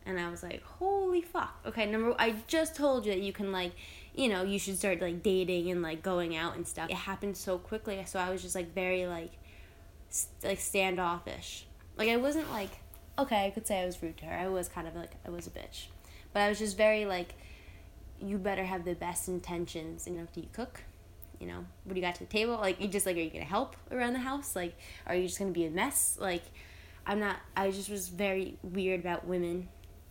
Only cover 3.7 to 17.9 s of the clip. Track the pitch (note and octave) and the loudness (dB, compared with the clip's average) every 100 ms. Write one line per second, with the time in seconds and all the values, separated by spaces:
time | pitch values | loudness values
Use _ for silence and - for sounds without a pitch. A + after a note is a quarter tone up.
3.7 | - - - - - C4 F#3 F#3+ G3+ G3 | -4 -12 -14 -8 2 4 4 4 2 0
4.7 | F#3+ G3+ F3 F3+ E3+ G#3 F#3 F3+ F3+ F3 | 2 2 4 2 2 4 6 4 2 2
5.7 | F3+ D#3+ D#3+ F#3+ F3+ E3+ D#3+ E3 E3 E3+ | 2 0 0 2 2 2 0 0 -2 -4
6.7 | - D#3+ F3+ - F#3+ G3+ F#3 - F3+ - | -4 -2 -2 -2 -2 -2 -2 0 -2 -2
7.7 | G#3+ - F#3+ F3+ F#3+ F3+ F#3 F3+ G3 E3+ | -4 -2 -4 -2 0 0 0 -2 -4 -2
8.7 | E3+ F#3 F#3 F3+ E3+ E3+ - - - - | 0 2 2 2 -2 -6 -12 -18 -18 -18
9.7 | - - - - - - - - G3 - | -20 -20 -20 -6 -4 -4 -2 -2 0 2
10.7 | G3 F#3+ F#3 F3 F3 - - - - - | 4 4 4 2 0 -4 -8 -8 -10 -12
11.7 | - - - A3 A#3 C4+ D4+ D4+ - G3 | -16 -10 0 4 6 4 2 0 -2 -4
12.7 | - - - - - C#4 G#3+ G3 G#3 A3 | -8 -16 -18 -6 0 4 4 4 0 0
13.7 | G3 F#3 F3 E3 D#3+ D#3 E3+ F#3 F#3 F3+ | 2 0 -2 -6 -6 -6 -2 0 0 0
14.7 | F3 E3 E3+ E3+ - F3+ F3 - - - | -4 -6 -8 -10 -10 -10 -8 -8 -10 -10
15.7 | - - - - - - G#3 G#3 G#3 G#3+ | -12 -12 -16 -18 -18 -2 2 4 4 0
16.7 | G3 G#3+ G#3+ G3+ F3+ F3 - - - - | 6 6 6 2 0 -2 -8 -16 -16 -16
17.7 | - - | -16 -18